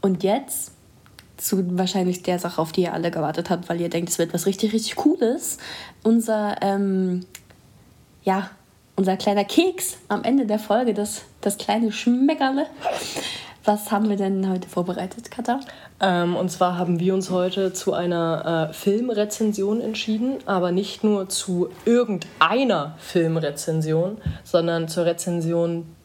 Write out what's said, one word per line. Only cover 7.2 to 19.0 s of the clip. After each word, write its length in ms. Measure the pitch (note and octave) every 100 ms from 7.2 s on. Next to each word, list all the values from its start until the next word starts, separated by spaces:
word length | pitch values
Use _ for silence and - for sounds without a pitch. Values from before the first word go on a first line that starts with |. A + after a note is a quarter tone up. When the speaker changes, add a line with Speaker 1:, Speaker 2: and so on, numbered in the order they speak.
| F3+ - - - - - - _ _ _
Speaker 1:
ja, 260 | - F#3+ F#3 - _ _ _ -
unser 180 | F#3+ F#3+
kleiner 300 | G#3 G3+ G3
Keks 520 | - F4+ F4+ - - -
am 140 | G#3+
Ende 220 | - C4+ A3
der 120 | G#3+
Folge, 340 | G#3+ G#3+ B3
das, 280 | G3+ G#3 - - -
das 180 | G3+ G3+
kleine 360 | - G#3+ A3+
Schmeckerle. 720 | G#3 - B3 C#4 D#4 C4+ C4+ D#4 - - - - - - - - -
Was 280 | - G#3 -
haben 160 | G#3 G#3+
wir 80 | G3+
denn 340 | G3 G3 F#3+
heute 200 | F#3 F3+
vorbereitet, 600 | - F3 F3+ F#3 - A#3
Katha? 300 | - A#3+ B3+ C4+ - - -
Speaker 2:
Ähm, 380 | G3 F3 F3 F3
und 120 | F#3
zwar 280 | - F3+ F3+
haben 240 | F3+ E3+
wir 120 | F3+
uns 160 | F#3+ F#3
heute 420 | F3+ F3+ F#3 F#3+
zu 180 | F#3 -
einer, 760 | - F3 E3+ E3 D#3+ - E3 D#3
äh, 40 |
Filmrezension 1080 | - - G3+